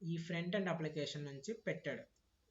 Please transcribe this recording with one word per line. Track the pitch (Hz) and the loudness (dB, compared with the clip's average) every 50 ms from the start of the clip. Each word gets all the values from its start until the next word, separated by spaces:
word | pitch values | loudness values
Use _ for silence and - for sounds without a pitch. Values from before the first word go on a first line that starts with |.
| - | -2
ఈ | 165 170 | 0 0
ఫ్రంట్ | 165 - - 175 170 175 180 185 | 0 0 0 0 0 2 2 2
ఎండ్ | 208 190 180 | 4 4 4
అప్లికేషన్ | 160 165 160 151 151 156 143 139 - 151 147 | 2 2 2 0 2 2 0 0 0 -2 -4
నుంచి | 143 139 135 - 208 226 | -4 -6 -6 -4 -6 -6
పెట్టాడు. | - - 185 156 - - 147 127 110 - - _ _ _ _ _ _ _ _ | -4 -2 -2 -2 -2 0 -2 -2 -2 -4 -10 _ _ _ _ _ _ _ _